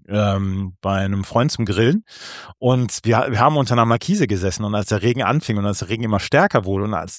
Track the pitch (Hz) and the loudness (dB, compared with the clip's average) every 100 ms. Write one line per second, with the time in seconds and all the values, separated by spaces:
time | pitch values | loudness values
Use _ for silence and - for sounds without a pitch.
0 | - 104 104 98 98 95 95 92 98 98 | -4 0 0 0 -2 -4 -6 -6 -2 -2
1 | 98 98 92 117 143 - 104 98 117 202 | 0 -2 -2 0 0 0 -2 2 2 2
2 | - - - - - - 127 127 117 - | -2 -16 -18 -18 -18 -4 0 2 0 -2
3 | 113 113 139 107 135 151 120 120 113 117 | 0 2 2 2 4 4 2 2 4 2
4 | - 208 143 98 95 90 104 104 101 104 | 0 0 0 0 -2 -2 -2 -2 -2 0
5 | 110 123 107 147 - 104 101 101 98 113 | 0 0 0 0 0 -2 -2 -4 -4 -4
6 | 117 101 - 143 196 127 95 98 104 92 | 0 -2 2 2 4 2 0 -2 -2 -4
7 | 92 | -6